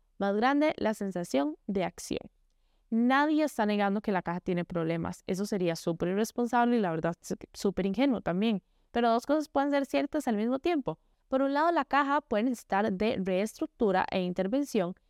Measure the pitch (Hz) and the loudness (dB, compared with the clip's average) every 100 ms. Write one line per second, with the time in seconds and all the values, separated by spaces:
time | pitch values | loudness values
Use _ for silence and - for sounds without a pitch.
0 | _ - 202 208 254 285 302 - 214 214 | _ -2 0 2 2 4 2 2 -2 -2
1 | 196 180 175 269 294 320 - 190 170 - | -4 -4 -2 0 0 -4 -4 -2 -2 -4
2 | - - - _ _ _ _ _ _ 226 | -6 -6 -8 _ _ _ _ _ _ 2
3 | 240 269 302 302 302 - 208 208 202 208 | 4 4 4 2 2 0 0 2 0 0
4 | - 185 170 175 - 175 170 175 165 165 | 0 -2 -2 -4 -2 -2 -2 -2 -2 -2
5 | 170 - - 185 202 202 175 165 175 170 | -4 -6 -6 -4 -2 0 0 0 -2 -2
6 | 175 196 226 - 240 240 240 240 180 160 | -2 0 -2 -2 0 2 2 2 0 0
7 | 165 - - - - - 202 185 196 190 | -2 -4 -8 -10 -10 -4 -2 0 -2 0
8 | 277 220 - 180 226 196 - _ _ 240 | 0 0 -2 0 0 -2 -6 _ _ 0
9 | 233 233 - 302 294 277 285 277 269 277 | 2 2 2 0 0 0 0 0 0 -2
10 | 285 302 254 208 226 269 349 320 160 160 | 0 -2 -2 0 -2 -2 0 0 -2 -8
11 | _ _ _ 262 277 285 330 330 262 269 | _ _ _ 0 2 2 2 0 0 0
12 | 277 294 - 208 254 233 - 196 214 185 | 2 0 0 0 0 -2 -2 -2 0 0
13 | 214 - 185 185 214 - 320 - 214 185 | 0 0 0 0 -2 -4 -8 0 2 2
14 | - 190 180 180 190 269 285 214 175 - | 0 -2 -2 -2 -2 -2 -2 -2 -2 -6